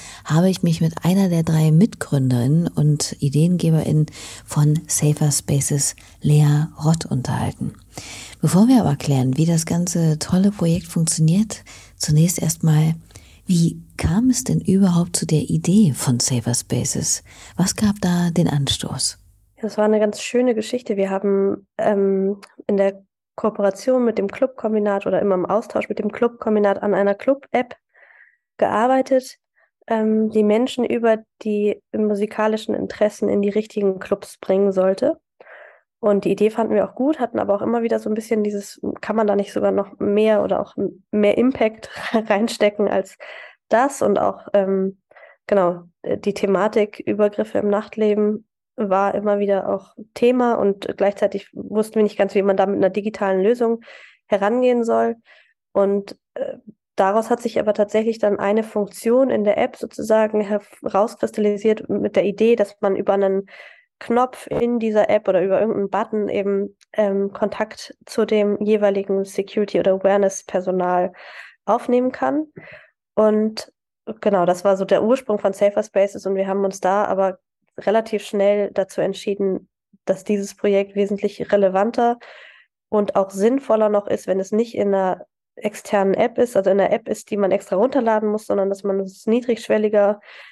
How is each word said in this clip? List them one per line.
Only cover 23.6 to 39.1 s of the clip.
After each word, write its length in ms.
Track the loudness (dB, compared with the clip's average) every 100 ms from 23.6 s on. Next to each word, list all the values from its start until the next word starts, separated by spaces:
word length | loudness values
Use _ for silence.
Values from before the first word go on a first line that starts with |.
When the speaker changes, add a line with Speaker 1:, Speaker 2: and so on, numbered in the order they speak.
| -2 0 0 2
Speaker 2:
mit 140 | 2 0
dem 100 | -4
Clubkombinat 800 | -2 -4 -2 -2 0 0 -2 0
oder 140 | 0
immer 140 | 2
im 120 | 0 2
Austausch 420 | 0 -2 -6 -4
mit 100 | -4
dem 140 | -4
Clubkombinat 720 | -2 -4 -2 -2 2 2 0
an 120 | 0
einer 200 | 0 0
Club-App 600 | 0 -2 -2 -2 -4 -4 -10 _ _ -20 -20 _ _ _ -4
gearbeitet, 800 | -2 2 2 2 2 0 -2 -16 _ _ _ _ -4
ähm, 440 | -2 0 2 0
die 140 | 2
Menschen 400 | 2 2 0 -2
über 340 | -2 0 0 0 -4 -10
die 400 | -4 0 0 -2 _
musikalischen 840 | -2 0 0 -4 -2 -2 -2 -4
Interessen 540 | -4 -4 -2 -2 0 -2
in 140 | 0
die 60 | 0
richtigen 500 | -2 -4 -2 -2 -2
Clubs 400 | -4 -6 -6 -10
bringen 340 | 0 2 2
sollte. 460 | 2 2 2 0 -2 _ _ -20 -20 -20 _ _ _
Und 240 | 0 2
die 80 | 0
Idee 180 | 0 0
fanden 240 | 0 0
wir 100 | 0
auch 120 | 0 -2
gut, 240 | -2 -2
hatten 180 | -2 -2
aber 160 | -2
auch 80 | -2
immer 200 | 0 -2
wieder 180 | 0 -2
so 100 | -2
ein 40 |
bisschen 280 | -6 -2 -2
dieses, 380 | -2 -4 -10 -10 -10 -8
kann 140 | -4